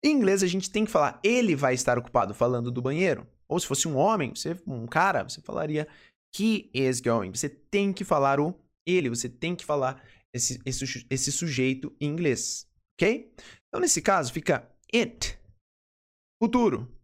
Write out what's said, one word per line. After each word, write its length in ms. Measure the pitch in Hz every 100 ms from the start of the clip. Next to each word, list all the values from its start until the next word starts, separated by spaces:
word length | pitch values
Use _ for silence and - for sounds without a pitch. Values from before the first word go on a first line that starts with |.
Em 80 | 285
inglês, 300 | 294 202 196
a 60 | 190
gente 240 | 185 185
tem 140 | 214 214
que 60 |
falar, 280 | 160 147 -
"Ele 320 | 202 247 226 143
vai 180 | 139 127
estar 220 | 131 123
ocupado", 360 | 120 123 98
falando 380 | 104 123 123 120
do 100 | 123
banheiro. 460 | 127 151 185 139 - _ _
Ou 80 | 165
se 80 | -
fosse 180 | 139 170
um 120 | 135
homem, 360 | 180 214 135
você, 240 | - - 175 -
um 220 | 123 117
cara, 360 | 151 190 156
você 180 | 110 -
falaria 440 | - - 156 151 147 - - _ _ -
he 300 | 214 214 -
is 280 | 127 131 123
going. 300 | 123 117 95
Você 180 | 92 147
tem 420 | - _ 202 196
que 140 | 190 190
falar 340 | 156 139 139
o 180 | 151 185 _ _ -
ele, 240 | 185 139
você 180 | 120 127
tem 300 | 120 165 175
que 80 | -
falar 360 | 147 131 135 - _ _
esse, 280 | 123 - 120 -
esse, 400 | 127 131 - -
esse 220 | 135 -
sujeito 600 | 143 170 131 131 131 - -
em 80 | 147
inglês, 580 | 156 165 117 - - - _ _ _
ok? 340 | 180 254 - - - - _
Então, 140 | -
nesse 200 | 359 -
caso, 300 | - 196 131
fica 400 | 160 - 139 - _ _ 170
it. 420 | 175 - - - - _ _ _ _ _ _ _ _ _
Futuro. 480 | 226 247 226 117 123 -